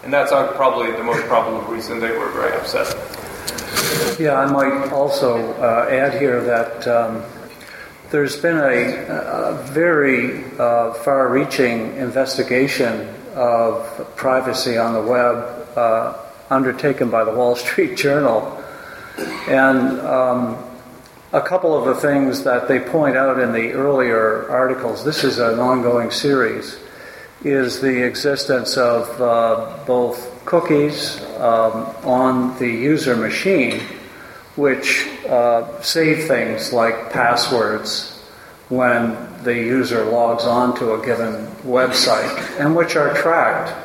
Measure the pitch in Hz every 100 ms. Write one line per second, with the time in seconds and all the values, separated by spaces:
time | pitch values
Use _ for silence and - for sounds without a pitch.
0 | 123 143 139 139 - - 131 117 117 113
1 | 117 113 110 117 110 113 - 113 113 117
2 | 113 113 110 117 120 117 - - - -
3 | - - - - - - - - - 156
4 | - - 156 135 139 139 131 135 135 139
5 | 143 139 131 117 113 - 120 113 123 131
6 | 139 - 139 123 120 117 113 - 127 120
7 | 113 110 - - - - - - - -
8 | - 151 139 - 170 165 139 123 123 -
9 | - - - - - 143 127 139 170 160
10 | 139 127 123 - - - 120 117 117 -
11 | - 135 127 127 147 - 127 117 107 -
12 | 127 127 131 - 123 123 139 - 120 110
13 | - - - - 120 117 117 107 - -
14 | - - 135 127 127 113 127 117 113 113
15 | 107 123 123 117 113 - - - 117 113
16 | 117 - - - - 135 131 123 147 135
17 | 120 113 110 113 123 120 - - 160 -
18 | 143 143 139 110 90 - - - - -
19 | - - - - - 135 135 131 127 127
20 | - 131 127 123 120 117 - - - -
21 | - - - 147 - 185 180 151 123 127
22 | 147 143 135 123 135 120 - 131 127 165
23 | 143 127 135 127 120 113 113 - 139 139
24 | 123 113 110 110 - 123 131 127 117 107
25 | 139 156 139 123 117 113 127 127 120 120
26 | 113 - 147 139 113 110 - - - -
27 | - - - - 147 139 123 - 135 127
28 | 123 - 143 139 - 131 113 - 123 117
29 | - - 123 117 113 113 - - - 123
30 | 120 - - - - 170 165 151 147 147
31 | - - - - 123 113 113 110 120 -
32 | 135 127 131 127 123 127 123 117 135 156
33 | 135 113 110 - 190 185 120 110 - -
34 | - - - - - - 143 127 - -
35 | - - - 123 120 117 - - - 165
36 | 160 151 - 123 113 110 - 120 113 113
37 | - 131 120 120 - 123 104 107 - -
38 | - - - - - - - 127 127 117
39 | 117 107 - - 123 120 117 131 113 117
40 | 107 117 117 117 117 120 123 120 120 110
41 | 131 113 113 104 107 - 131 123 127 -
42 | 131 110 - - - - 143 165 165 165
43 | 143 - 170 165 120 - - -